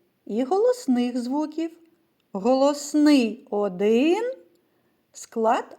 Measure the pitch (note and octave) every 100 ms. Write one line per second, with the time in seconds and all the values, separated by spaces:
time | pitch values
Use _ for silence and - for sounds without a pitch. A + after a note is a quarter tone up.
0 | _ _ - G#3+ B3+ F#4+ B4 B4 - B3
1 | B3 B3 A#3+ C#4+ D4+ D#4 E4 - _ _
2 | _ _ _ G3 A3 C4 C#4 C#4+ - D4+
3 | D4 C#4+ A3+ G#3 - G#3 G3+ F3+ G#3 A3+
4 | D#4 G4 B4 C5+ _ _ _ _ _ _
5 | _ - - A#3 A3 C#4 -